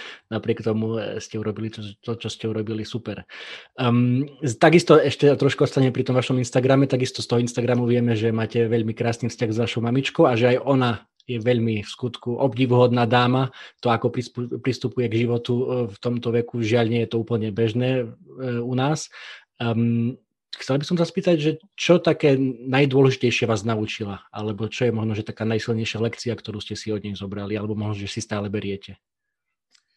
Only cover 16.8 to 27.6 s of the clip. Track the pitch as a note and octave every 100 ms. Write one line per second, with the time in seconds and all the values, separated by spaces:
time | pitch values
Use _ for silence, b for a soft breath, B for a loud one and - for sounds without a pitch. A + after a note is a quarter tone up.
16.8 | A2+ A#2 A2 A#2 A2+ A#2+ A2 G2+ A#2 A2+
17.8 | B2+ C3 A#2 - - - C3 A#2+ A#2+ B2+
18.8 | C3+ D#3 - B B B _ _ A#2+ A2+
19.8 | A#2 A#2 A#2 C3+ _ _ _ - - C#3
20.8 | D3 F3 E3 - F#3 E3 D3+ D#3 - -
21.8 | - E3+ F3 D#3 D3+ C3+ C3+ A#2 B2+ C3
22.8 | C#3+ C3 C3+ B2+ B2 A#2 A2+ A2 G#2+ A2
23.8 | G#2+ - G#2 F#2+ - G2+ G#2+ G2+ A2 -
24.8 | B2 A2+ A2 G#2 A2 - A2 A2 - A2+
25.8 | A2+ G#2+ A2+ - B2 G#2+ - G#2 - G#2+
26.8 | - G#2 G#2 G2 G2 G2 G2+ G#2